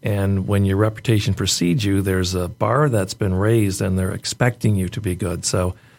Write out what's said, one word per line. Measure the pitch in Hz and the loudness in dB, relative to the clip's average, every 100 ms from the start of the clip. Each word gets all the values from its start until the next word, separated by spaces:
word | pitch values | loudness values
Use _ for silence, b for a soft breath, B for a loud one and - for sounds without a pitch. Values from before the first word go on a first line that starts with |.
And | - 101 196 196 139 | -4 0 0 0 0
when | 98 | 2
your | 98 98 | 2 2
reputation | 107 110 - 104 98 | 2 0 0 2 2
precedes | 92 95 - 175 156 | -2 -2 0 0 2
you, | 101 98 | 2 0
there's | 95 92 90 | 0 0 0
a | 92 90 | -2 -4
bar | - 110 131 151 | -2 0 2 2
that's | 110 95 | 0 -2
been | - 101 | -2 -2
raised, | 92 107 117 101 92 | 2 2 2 2 0
and | 98 92 | -2 0
they're | 92 | -2
expecting | 92 - - 123 117 110 | -4 -6 -2 -2 0 0
you | 101 90 | 0 -2
to | 120 | -4
be | 101 | -4
good. | 87 90 85 | -4 -4 -4
So | - 101 90 - b | -2 0 -2 -4 b